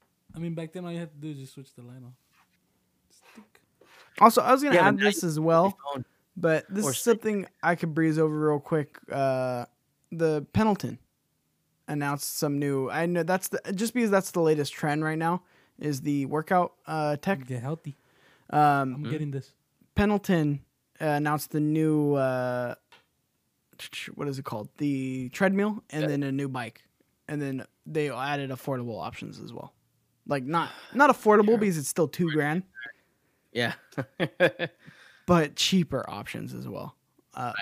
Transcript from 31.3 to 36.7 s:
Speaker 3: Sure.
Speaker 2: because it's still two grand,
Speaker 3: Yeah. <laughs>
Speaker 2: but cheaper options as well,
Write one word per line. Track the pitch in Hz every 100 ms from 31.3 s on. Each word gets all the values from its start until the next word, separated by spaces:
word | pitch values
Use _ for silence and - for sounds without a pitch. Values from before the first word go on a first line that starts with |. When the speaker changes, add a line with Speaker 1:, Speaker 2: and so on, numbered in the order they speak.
| 214 214
Speaker 3:
Sure. | 226
Speaker 2:
because | 208 160
it's | 139
still | - 151
two | - 175
grand, | 151 147 165 - - 120 - _ _ _ _ _
Speaker 3:
Yeah. | 117 117 - _ -
<laughs> | 127 - 175 - 269 - 170 _ - - - _ -
Speaker 2:
but | 175 147 -
cheaper | - 190 165 131 -
options | 101 - - 123
as | 127
well, | 127